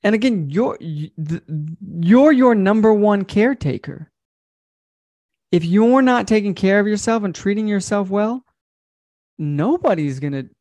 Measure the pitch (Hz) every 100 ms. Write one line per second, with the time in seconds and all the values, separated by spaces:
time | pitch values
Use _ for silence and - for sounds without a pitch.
0 | - 220 254 214 147 156 254 - 165 151
1 | 156 - 151 165 - 151 151 165 202 170
2 | 170 233 294 269 254 226 190 214 220 214
3 | 208 202 185 202 226 269 147 - - -
4 | 156 _ _ _ _ _ _ _ _ _
5 | _ _ _ _ _ 175 165 190 233 262
6 | 254 247 196 220 202 175 190 202 208 214
7 | - 226 202 160 190 208 214 208 - 208
8 | 190 196 214 254 _ _ _ _ _ _
9 | _ _ _ - 147 143 180 349 320 180
10 | 147 135 143 139 127 _